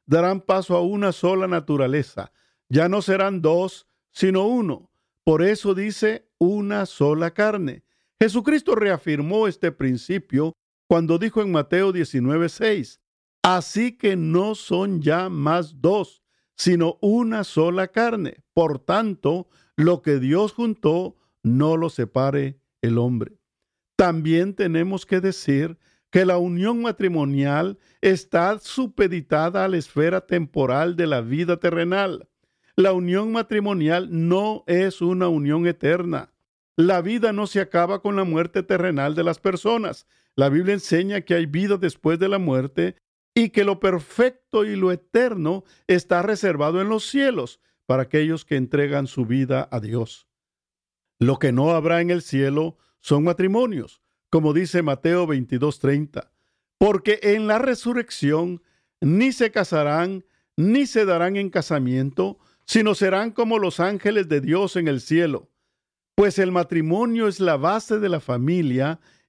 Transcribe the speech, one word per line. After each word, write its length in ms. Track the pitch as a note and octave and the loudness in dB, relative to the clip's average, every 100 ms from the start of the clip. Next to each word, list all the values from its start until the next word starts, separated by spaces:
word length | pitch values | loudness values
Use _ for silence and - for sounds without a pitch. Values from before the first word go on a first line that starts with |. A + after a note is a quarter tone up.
| - | 0
darán 360 | D#3+ F3+ F#3+ | 2 2 -2
paso 340 | - F#3+ F#3 F3 | 0 -2 2 0
a 60 | |
una 300 | F3 G3+ G3+ | 0 0 -2
sola 360 | E3+ F3 F#3+ F#3+ | 0 0 0 -2
naturaleza. 840 | E3+ D3+ D3 C3 D3 C3 - G2 _ _ _ _ | -4 -2 -2 0 -2 -4 -10 -14 _ _ _ _
Ya 200 | C3+ E3+ | 2 2
no 120 | G3+ | 0
serán 400 | G3 F#3+ G3 F#3+ | 0 0 0 0
dos, 460 | D#3 E3+ F#3 - _ _ _ | 2 2 -2 -10 _ _ _
sino 360 | - F#3 F#3+ G#3 | 0 2 2 0
uno. 440 | B3 G3 C3 _ _ _ _ | 0 -2 -6 _ _ _ _
Por 180 | - D#3 | 2 4
eso 320 | F3+ G#3 G3+ | 2 2 -2
dice, 560 | F#3+ G#3 G3 G#3+ A#3 _ _ | -2 -4 -2 -2 -2 _ _
"Una 480 | F3 G#3 G3+ G#3 F#3+ | 0 2 -2 -4 -4
sola 460 | - C#3+ D#3 E3+ | 0 0 0 -2
carne". 520 | E3+ G#3+ G#3 D3 - _ _ _ _ | 0 0 0 -6 -8 _ _ _ _
Jesucristo 560 | A3 A3 A3+ D#4 - A3 | 2 2 2 0 2 2
reafirmó 720 | G#3 E3+ E3 D3 D3+ G#3 G#3+ | 2 0 -2 -2 0 0 0
este 240 | - E3+ | 0 -4
principio 840 | D3+ C3+ B2 - F#3+ - C#3 D#3+ - _ _ _ | -2 -2 -2 -4 -6 -2 0 0 -4 _ _ _
cuando 300 | E3+ E3 E3+ | 2 2 0
dijo 240 | A3 A3 | 0 0
en 100 | G3+ | 0
Mateo 400 | D#3+ C#3 F3 G3 | 0 0 0 2
diecinueve 580 | F3+ D#3 C3+ B2 D#3 E3+ | 0 -2 0 0 0 -2
seis, 520 | - A3 G3+ A2+ - _ _ _ _ | -2 -2 -2 -4 -14 _ _ _ _
"Así 540 | F3+ F3+ - G3+ B3 A#3+ | 2 2 -2 -4 -4 -2
que 180 | G#3+ F#3+ | -2 0
no 400 | D#3+ E3+ G#3 G#3+ | 0 0 0 -6
son 460 | - F3+ G3+ F3+ | -4 -4 -2 -2
ya 280 | D3+ E3 F#3 | 0 0 -4
más 520 | E3 D3 E3+ D#3 D3 | -4 0 0 -2 -2
dos, 400 | D#3+ G3+ F3+ _ _ _ _ - | 0 0 -4 _ _ _ _ -4
sino 420 | F3+ F3 E3 - | 0 2 2 0
una 420 | G3+ A3+ A3+ A3 | 0 2 0 -4
sola 440 | F#3+ - E3 F#3 F#3 | -2 0 0 0 -2
carne. 540 | A3 A#3 A3+ C#3+ - _ | 0 -2 -2 -6 -10 _
Por 260 | - D#3+ C3+ | 0 0 -2
tanto, 680 | - F#3+ A3 F3+ C#3+ F3 - _ _ - | -2 -2 -2 -2 -2 -2 -6 _ _ 0
lo 260 | D#3+ E3+ | 2 2
que 180 | D#3 C#3 | 0 0
Dios 340 | C3 E3+ G#3 | 2 0 0
juntó, 640 | - A#3 G#3 D#3 E3 F#3 - _ _ | -2 -4 0 0 0 -4 -12 _ _
no 320 | A2+ B2+ D3+ E3 | 0 2 2 0
lo 140 | E3 | -2
separe 720 | - A2+ C3 C3+ C#3 C#3 C#3 _ _ | -4 -4 0 0 0 -4 -8 _ _
el 160 | A#2+ A#2 | -2 0
hombre". 420 | B2 A#2+ - _ _ _ _ _ _ - | 0 -2 -6 _ _ _ _ _ _ 2
También 560 | F#3 E3 D#3 E3 F#3+ | 2 2 0 0 0
tenemos 520 | G3 F#3 D#3+ F3 F#3+ - | -2 -2 0 -2 -4 -2
que 160 | F#3 | -2
decir 560 | F#3+ F#3 - C#3 D#3+ E3 _ _ _ | -2 -4 -2 -2 -2 -10 _ _ _
que 140 | F3+ F#3 | 2 2
la 120 | F3+ | 2
unión 440 | F3+ F3 G3+ A#3+ | 0 -2 -2 -2
matrimonial 960 | A#3 A3 F#3+ E3 C#3 C#3 C#3 D3 F3+ G3 _ _ | -4 -2 -2 0 0 0 0 0 -4 -8 _ _
está 580 | F#3+ F#3+ - E3+ F3+ G#3+ | 0 0 0 0 0 -2
supeditada 1080 | - - B3 - G3 F3 C#3+ D3+ E3 F#3+ F#3+ | -6 -6 -6 0 0 0 -2 -2 0 -2 -2
a 20 | |
la 100 | F3 | -2
esfera 480 | - C#3+ D#3+ F#3 - | -2 0 0 0 -2
temporal 720 | F3 D3+ D3+ C3 C3 E3+ E3+ | -2 -2 -2 0 0 0 -2
de 120 | E3 | -2
la 140 | C3 | -2
vida 360 | A#2 C#3+ F3 E3+ | -2 -2 -2 0
terrenal. 720 | F3 E3 F3 F#3+ G3 - - _ _ _ _ - | 0 -2 -2 -2 -2 -6 -14 _ _ _ _ 2
La 160 | F#3+ | 2
unión 380 | F#3 F3 F#3 A3 | 2 0 -2 -2
matrimonial 800 | A3+ A3+ G#3+ G3+ G3 D#3 F3 F#3 | -4 -2 -2 -2 0 2 0 -2
no 520 | E3 E3+ F#3 G#3+ G#3+ - | -2 2 2 0 -4 -2
es 340 | F3 F#3+ F3+ | 0 0 -2
una 280 | F3 F#3 F3+ | -2 0 0
unión 360 | D#3 C#3+ D#3 E3+ | 0 0 2 0
eterna. 680 | E3+ C#3 F3 F3 D3 G#2 _ _ _ _ - | 0 0 0 -2 -6 -8 _ _ _ _ 2
La 240 | E3+ F#3 | 4 4
vida 300 | F3 A#3 A3+ | 0 0 0
no 160 | G3+ G#3 | 0 -2
se 140 | G3+ | -2
acaba 400 | F#3+ F3 F3 G3 | 0 0 0 -2
con 160 | G3+ G3+ | -2 -2
la 80 | F3+ | 0
muerte 380 | D#3+ E3+ F#3+ | 0 0 -4
terrenal 520 | F3+ F#3 F3+ C#3+ C#3 D#3 | -2 0 0 0 -2 -2
de 80 | |
las 160 | E3+ D#3+ | -2 -2
personas. 680 | G3 F#3 G#3 A#3 G3 - _ _ _ - | -4 -2 -2 -2 -4 -10 _ _ _ 0
La 140 | C#3 | 2
Biblia 240 | D3 F#3 | 2 0
enseña 480 | G3+ - E3+ G3 G3+ | -2 0 0 0 -4
que 140 | - E3+ | -2 -2
hay 100 | E3 | 0
vida 320 | D#3 G3 G3 | -2 0 0
después 420 | F3+ - D#3 E3 | -2 -2 -2 0
de 80 | F#3+ | 0
la 100 | G3 | 0
muerte 600 | E3+ C3 C3+ F3 F3 - _ _ _ | 0 0 -2 -4 -4 -6 _ _ _
y 160 | - A3+ | 0 2
que 140 | - | 2
lo 160 | G3+ F#3+ | 0 2
perfecto 840 | G3 F3+ D3 - B3+ B3+ _ A3 G#3+ | 0 0 -4 0 0 0 _ -2 0
y 100 | G3+ | 0
lo 160 | F#3 | 0
eterno 720 | F3+ _ A3+ B3 G3+ D#3 F#3+ - _ - | -2 _ 0 2 0 -2 -2 -8 _ 0
está 340 | F3+ - F3 | 0 2 0
reservado 600 | F#3+ G#3 G3 D3 D3 F3+ | 2 0 0 0 0 0
en 80 | G3 | -2
los 160 | A3 - | -2 -2
cielos 560 | C#4 C#4 G#3 B2 - _ _ - | 0 0 0 -8 -14 _ _ -2
para 180 | C3 | -2
aquellos 400 | B2+ D3+ D#3 D#3+ | 2 0 0 -2
que 140 | - C#3+ | -2 -2
entregan 500 | B2+ C#3+ C#3+ C#3+ C3+ | 0 0 0 -2 -4
su 180 | - A2+ | -4 0
vida 440 | C3 C3 C3+ - | 0 0 -2 -2
a 80 | B2 | -8
Dios. 480 | G#2+ A#2 A2+ - _ _ _ _ _ _ _ _ _ _ | -4 -6 -6 -12 _ _ _ _ _ _ _ _ _ _
Lo 220 | A#2+ C3 | 0 2
que 140 | C#3 | 0
no 180 | B2 D3+ | 2 2
habrá 300 | E3 D#3 E3+ | 2 2 0
en 80 | F3 | 0
el 120 | F3 | -2
cielo 560 | - C#3 C#3 D3 E3 - _ _ | -2 -2 0 0 -4 -8 _ _
son 240 | - D3 | 0 2
matrimonios, 800 | E3 E3+ F#3+ A3 B3 E3+ - _ _ _ _ | 2 0 0 2 0 -4 -10 _ _ _ _
como 220 | E3 D#3 | 0 2
dice 300 | D3+ F3+ F3 | 0 0 -2
Mateo 460 | D#3 C3+ E3 F3 E3+ | -2 -2 0 0 0
veintidós 520 | C#3 A#2+ B2+ D3 - | -2 -2 -2 -2 0
treinta, 540 | C3+ C#3+ D3+ - - _ _ _ _ _ | 0 0 -4 -10 -16 _ _ _ _ _
porque 420 | G3+ G3 G#3 G#3 | 2 2 0 2
en 240 | G#3 G#3+ G#3+ | 2 2 2
la 100 | G#3+ | 0
resurrección 1040 | C4 A#3+ A#3 A#3+ A#3 - C#3+ D3+ F3 F3 _ _ _ _ | 0 -2 -2 -4 -6 -2 0 0 -2 -6 _ _ _ _
ni 320 | C#3 F3+ C4 | 2 4 2
se 180 | A#3+ A3+ | 2 0
casarán, 720 | A3 F#3 D#3+ D3 D#3 F3+ F#3+ - _ _ - | 0 0 0 0 0 -2 -6 -14 _ _ -2
ni 300 | F3+ C4 C#4 | 2 2 2
se 180 | A3+ G3+ | 0 2
darán 320 | E3+ F3 G3 | 2 0 -2
en 120 | G3 | -2
casamiento, 880 | F3 - D3+ B2+ B2+ C3+ C3+ F#3 - _ _ - | -4 -2 -2 0 -2 -2 -2 -4 -6 _ _ -2
sino 300 | A3+ G#3+ G3 | 0 2 2
serán 360 | G3 F#3 A3+ | 0 0 -2
como 280 | A3+ A3+ A3+ | -2 0 0
los 200 | F#3 - | -2 -2
ángeles 480 | F3+ G3+ G3+ G#3 E3+ | -2 0 0 0 0
de 140 | D3 | -2
Dios 340 | C3+ F3 G3 F3+ | 0 0 0 -2
en 120 | D#3+ | -2
el 120 | C3+ | -2
cielo. 520 | - D#3+ E3 C3 - _ _ _ _ _ _ - | 0 2 2 -2 -8 _ _ _ _ _ _ 2
Pues 240 | G3+ F#3 | 2 4
el 120 | F#3 | 0
matrimonio 760 | F3+ E3+ E3 D#3 F#3 A#3 A#3 A3 | 0 0 -2 0 0 0 0 -2
es 120 | F#3+ | 0
la 180 | F3+ C#3+ | 0 2
base 420 | D#3 G#3+ - G#3+ | 0 -2 -2 -2
de 100 | G3+ | -2
la 100 | E3 | -4
familia, 800 | - B2 C3+ F3+ D3 B2+ C#3 D#3+ _ _ | -4 -2 0 0 0 0 -2 -4 _ _